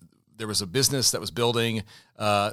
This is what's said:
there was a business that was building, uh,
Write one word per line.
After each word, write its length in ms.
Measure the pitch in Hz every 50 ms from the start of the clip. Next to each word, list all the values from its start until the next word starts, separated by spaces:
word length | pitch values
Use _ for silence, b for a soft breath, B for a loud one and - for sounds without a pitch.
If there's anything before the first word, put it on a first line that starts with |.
| - _ _ _ _ _ _
there 120 | 110 113
was 140 | 107 104 -
a 60 | 104
business 440 | 90 82 131 135 - 139 135 117 -
that 100 | - 95
was 100 | 85 95
building, 500 | 78 113 120 120 117 117 117 117 110 110 101 b b b b b b -
uh, 320 | 107 107 104 101 101 107